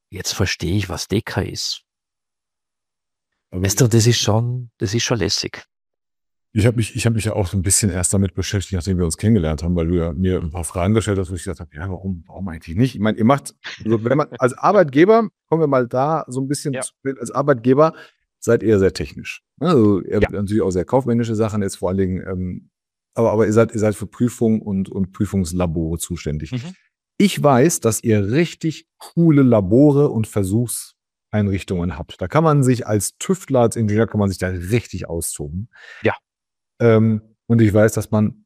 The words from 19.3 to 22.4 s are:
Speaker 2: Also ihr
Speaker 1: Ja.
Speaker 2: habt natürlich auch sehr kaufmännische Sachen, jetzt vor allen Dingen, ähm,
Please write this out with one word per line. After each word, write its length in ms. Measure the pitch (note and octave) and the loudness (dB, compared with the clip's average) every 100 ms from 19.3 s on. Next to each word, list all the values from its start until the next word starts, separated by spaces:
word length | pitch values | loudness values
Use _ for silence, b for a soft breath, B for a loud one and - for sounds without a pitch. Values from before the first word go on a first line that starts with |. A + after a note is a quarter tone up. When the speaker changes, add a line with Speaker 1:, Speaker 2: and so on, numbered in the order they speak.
| - _ _ | -16 _ _
Speaker 2:
Also 400 | F3 D3+ G#2+ G2 | 2 4 4 4
ihr 140 | - | 0
Speaker 1:
Ja. 80 | G2 | 0
Speaker 2:
habt 100 | G2+ | 0
natürlich 300 | F#2 G2+ G#2+ | -2 -2 0
auch 80 | F#2+ | 0
sehr 140 | F2+ | 0
kaufmännische 500 | E2+ B2+ C3 A#2 A2+ | 0 -2 0 -2 -2
Sachen, 280 | G#2+ A2 G#2+ | -2 -2 -2
jetzt 140 | G2 - | -4 -4
vor 120 | F#2 | -4
allen 100 | F#2+ | 0
Dingen, 280 | F#2+ F#2 - | -2 -2 -6
ähm, 440 | F#2 | -6